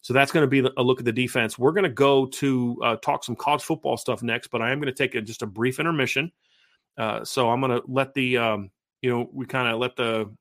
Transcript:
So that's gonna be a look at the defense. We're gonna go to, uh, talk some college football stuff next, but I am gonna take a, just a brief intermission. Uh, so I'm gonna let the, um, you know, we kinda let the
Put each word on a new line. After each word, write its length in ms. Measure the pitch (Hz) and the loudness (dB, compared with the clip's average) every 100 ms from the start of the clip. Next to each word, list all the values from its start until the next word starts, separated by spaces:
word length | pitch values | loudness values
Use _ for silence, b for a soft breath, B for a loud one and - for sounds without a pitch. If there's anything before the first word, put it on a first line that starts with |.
So 140 | - | 2
that's 180 | 127 139 | 2 4
gonna 140 | 170 143 | 4 4
be 140 | 135 | 4
a 220 | 127 - | 2 2
look 180 | 123 127 | 0 2
at 40 | |
the 80 | 120 | 0
defense. 460 | 110 123 131 113 - | 0 0 0 -2 2
We're 140 | 127 | 2
gonna 180 | 170 190 | 2 0
go 360 | 117 139 139 135 | 4 6 6 2
to, 520 | - 139 127 120 120 | -2 0 0 0 0
uh, 140 | 117 110 | -2 0
talk 280 | - 143 | -2 -4
some 120 | - 117 | -4 -4
college 260 | - 147 | 0 0
football 360 | - 160 143 120 | 0 -4 -2 -2
stuff 240 | - 110 | -2 -4
next, 260 | 117 117 - | -2 -4 -4
but 140 | 117 | -2
I 80 | 113 | 0
am 100 | 139 | 0
gonna 120 | 143 | -4
take 220 | 127 135 | -2 -2
a, 60 | 123 | -2
just 220 | 107 113 | -8 -8
a 40 | 113 | -10
brief 320 | 98 123 127 | -2 -2 0
intermission. 540 | 160 160 127 - 170 _ _ _ _ _ _ - | -2 0 0 0 -4 _ _ _ _ _ _ -6
Uh, 280 | 113 110 | -4 -4
so 260 | 110 - 120 | -4 0 2
I'm 100 | 120 | 2
gonna 220 | 135 120 - | 2 -2 -2
let 280 | 131 135 | -2 -2
the, 240 | 139 127 123 | -2 0 2
um, 320 | 117 107 98 _ _ _ | 2 -2 -6 _ _ _
you 80 | 127 | -2
know, 180 | 120 120 | -2 -4
we 140 | 135 123 | -8 -6
kinda 300 | 131 123 113 | -2 0 0
let 200 | 123 - | -2 -2
the 380 | 117 113 104 107 | -2 0 -4 -10